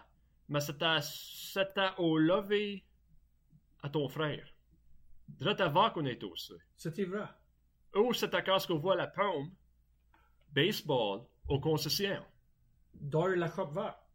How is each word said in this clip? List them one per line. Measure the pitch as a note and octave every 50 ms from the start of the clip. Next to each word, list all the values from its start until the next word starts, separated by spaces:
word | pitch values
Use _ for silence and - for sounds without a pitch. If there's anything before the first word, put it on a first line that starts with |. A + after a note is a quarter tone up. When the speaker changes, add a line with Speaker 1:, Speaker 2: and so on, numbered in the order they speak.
| - _ _ _ _ _ _ _ _
Speaker 1:
Mais | - C#3+ D3
c'était, | C#3+ - D3+ - F3 E3 D#3+ D#3
c'était | D3 - - - - - - - - - - G3+ F#3+ G3 - G3+ F#3+ F#3+ F#3
au | - F3+ E3 D#3+ D#3+
lever | D#3 D#3+ F3+ G3+ G3 G3 G#3 G#3 G#3 G3+ G3+ F#3+ - _ _ _ _ _ - - _ _ _ _ _ _ - - _ _ _ _ -
à | C#3+
ton | C#3 D#3+ C#3+ C3
frère. | - D3 D#3 D3+ C3 - - - - - _ _ - _ _ - - - - - - - -
Direct | - - - C3 F3 F3+ F3+ G3
avant | E3+ C#3+ F3+ G#3 A3
qu'on | A3 F#3 D#3
était | C3+ A#2 - A2+
aussi. | G2 E2 - - - F#2+ E2+ - _ _
Speaker 2:
C'était | _ - E3 D#3 - G3+
vrai. | F3 F#3 G#3 F#3+ - - _ _ _ _ _ _ _ _ _ _ _ -
Speaker 1:
Ou | G3 A3 B3 A3+
c'était | - - G3 - F3+ E3+
quand | - F#3+ F#3+ F#3+ -
on | F3
voit | D#3 C#3+ F#3+ F#3+
la | F3 D3+
paume, | - - F3 G3 G#3 F3+ C#3+ C#3 E3 F#3+ - _ _ _ _ _ _ _ _ _ _ _ _ _ _ _ _ _ _ -
baseball, | C3+ D3 F#3+ G#3+ - - D3+ C#3+ B2 A2 G2+ G2 G#2+ B2+ - _ _ _ -
aux | C#3+ C3+
concessions. | - D#3 D#3+ D3 - D#3 - - G3+ G3 F3+ - - - _ _ _ _ _ _ _ _ _ _ _ _ _
Speaker 2:
Dans | - - C#3+ C3 D#3 E3+ F#3
la | F#3+ F3 E3+ D#3+
Coupe | - - F#3+ D3+ C#3+
verte. | F#3 A3 F#3 - - _ _